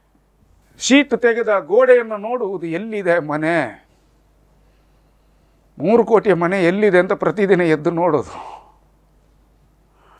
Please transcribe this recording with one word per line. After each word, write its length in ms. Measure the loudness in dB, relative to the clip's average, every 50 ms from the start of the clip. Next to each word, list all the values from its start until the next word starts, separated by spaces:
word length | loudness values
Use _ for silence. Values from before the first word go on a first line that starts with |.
| _ _ _ _ _ _ _ _ _ _ _ _ _ _ _ -10
ಶೀಟ್ 440 | 0 4 4 4 4 2 -2 0
ತೆಗೆದ 360 | 0 0 0 0 -2 0 -2 -2
ಗೋಡೆಯನ್ನು 580 | -2 0 2 2 6 6 4 4 4 -2 -8
ನೋಡುವುದು, 500 | -10 -8 -8 -6 -6 -6 -6 -6 -8 -8
ಎಲ್ಲಿದೆ 520 | -8 -8 -8 -8 -8 -8 -4 0 0 0 0
ಮನೆ, 680 | 0 -4 -4 -4 -2 -2 -2 -2 -4 -6 -10 -16 _ _ _ _ _ _ _ _ _ _ _ _ _ _ _ _ _ _ _ _ _ _ _ _ _ _ _ _ _ _ _ _ _ _ _ _ _ _ _ -4
ಮೂರು 260 | 0 2 2 2 4
ಕೋಟಿಯ 300 | 4 2 2 2 2 0
ಮನೆ 300 | 2 0 -2 0 0 0
ಎಲ್ಲಿದೆ 340 | 0 2 2 0 2 2 2
ಅಂತ 140 | 2 0
ಪ್ರತಿದಿನ 480 | -4 -2 -2 -4 -2 -2 0 2 2 2
ಎದ್ದು 300 | 2 0 0 0 -2 -4
ನೋಡೋದು. 760 | -2 0 0 0 0 -2 -4 -6 -14 -18 -18 -18 -20 -20 -20 _ _ _ _ _ _ _ _ _ _ _ _ _ _ _ _ _ _ _ _ _ _ _ _ _ _ _ _ _ _